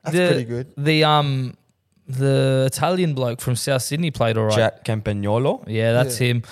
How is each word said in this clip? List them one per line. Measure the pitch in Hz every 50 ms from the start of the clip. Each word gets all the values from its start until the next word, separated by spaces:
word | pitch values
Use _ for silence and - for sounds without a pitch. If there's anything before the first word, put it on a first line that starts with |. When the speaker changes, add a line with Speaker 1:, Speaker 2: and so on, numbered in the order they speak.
| -
Speaker 1:
That's | 160 156
Speaker 2:
The, | 180 180 175
Speaker 1:
pretty | 170 135 120
good. | 113 120 120 131 - - -
Speaker 2:
the, | 143 151 156 156 156
um, | 151 151 151 143 143 135 131 127 123 - _ _ _ _ _ _ _ _ _ _ - 127 131
the | 135 139 135 135 135 135 131 131 131 131
Italian | - - 151 165 185 185 180 160 143
bloke | 131 127 120 120 120
from | - 127 123
South | 113 - 139 139 131
Sydney | - - 143 156 175 160
played | - - 120 113 113 110
all | 110
right. | 107 107
Speaker 3:
Jack | 107 113 110 - - -
Campagnolo? | - 110 107 104 107 104 101 101 101 107 120 131 151 214 269 - -
Speaker 2:
Yeah, | 110 110 113 113 117
that's | 120 127 131 123 110
Speaker 1:
Yeah. | 127 120
Speaker 2:
him. | 120 120 - -